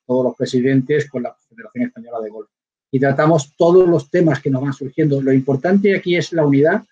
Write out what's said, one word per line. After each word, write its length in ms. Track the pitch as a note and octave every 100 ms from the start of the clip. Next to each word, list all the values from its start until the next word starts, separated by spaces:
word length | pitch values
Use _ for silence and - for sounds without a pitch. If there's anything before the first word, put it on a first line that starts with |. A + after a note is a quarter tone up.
| -
todos 180 | B2+
los 100 | B2+
presidentes 760 | - B2 B2+ C3 C3+ B2+ D3 -
con 140 | B2+
la 120 | A#2+ - _
Federación 380 | A2+ A2 B2
Española 360 | B2 A#2 A#2 A#2
de 100 | G#2+
Golf. 180 | G#2+ - _ _ _ -
Y 80 | C3
tratamos 560 | C#3 C#3 D#3 E3 -
todos 320 | - E3+ F#3 F3+
los 240 | E3 -
temas 300 | F3+ E3 C#3
que 80 | D3
nos 140 | C3
van 100 | C#3
surgiendo. 480 | C3+ C3 - D#3 C#3
Lo 100 | C3+
importante 640 | C3+ C3+ C3+ F3 G3 G3+
aquí 220 | F3+ F3+ F3
es 160 | -
la 140 | E3 D3
unidad 380 | C#3 D#3 G#3+ -